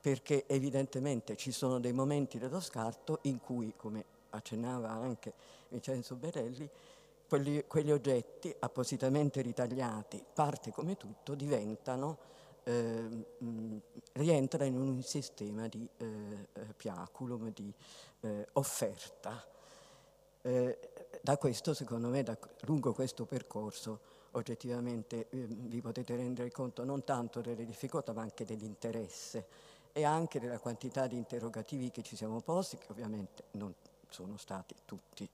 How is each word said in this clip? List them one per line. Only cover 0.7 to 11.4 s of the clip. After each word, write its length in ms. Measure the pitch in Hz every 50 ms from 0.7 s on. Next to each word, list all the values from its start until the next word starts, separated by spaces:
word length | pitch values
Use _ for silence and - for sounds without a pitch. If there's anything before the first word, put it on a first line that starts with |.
| 131 139 135 131 - 135 131 147 139 120 - - 110
ci 140 | - - 139
sono 300 | 123 - - 131 127 127
dei 120 | 120 123 120
momenti 460 | 127 135 139 147 147 143 127 - 120
dello 220 | 113 131 135 185
scarto 580 | 175 - - 123 113 113 113 - - - 156 147 -
in 180 | 143 135 120
cui, 340 | - - 127 123 117 107 104
come 280 | - - 110 107 110 104 - - - - -
accennava 600 | - 107 104 - 113 110 117 123 127 127 117 110
anche 420 | 110 110 117 131 120 113 - 117 - - - - - - - -
Vincenzo 460 | - 120 - - 135 127 120 - 131
Berelli, 560 | 123 120 117 - 151 117 117 127 123 147 143 - - - - - - - - - - -
quelli, 380 | - - 143 143 143 147 147 139
quegli 240 | - - 160 151 147
oggetti 640 | 151 143 - 143 131 123 117 - - - - 175 147 -
appositamente 800 | - 123 - - 127 - - 123 131 131 131 147 151 143 - 139
ritagliati, 800 | 131 120 117 - 127 120 123 131 131 120 110 107 104 - - 107 - - -
parte 380 | - 151 143 - - - -
come 260 | 107 - - 165 196
tutto, 380 | - - 101 107 - - - 143
diventano, 840 | 143